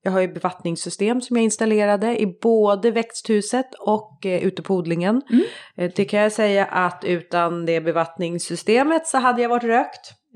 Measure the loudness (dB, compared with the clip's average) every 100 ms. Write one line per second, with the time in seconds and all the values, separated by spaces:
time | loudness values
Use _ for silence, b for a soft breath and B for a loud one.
0 | 0 0 -2 -2 -6 -4 -6 -6 -8 -4
1 | -2 -2 -2 0 0 0 0 2 2 2
2 | 0 0 -2 0 2 4 4 4 2 0
3 | -4 -10 0 0 0 -4 -4 -6 -2 -2
4 | -4 -10 -4 0 -2 -4 -2 -2 0 -2
5 | 0 0 2 2 2 B B -6 -4 -2
6 | 0 2 2 2 2 2 0 0 -2 -2
7 | -4 -4 -2 -2 0 -2 -2 0 0 -2
8 | -2 -4 -6 -6 -8 -6 0 2 2 0
9 | 0 0 2 2 0 0 2 0 0 -8
10 | -20 -20 _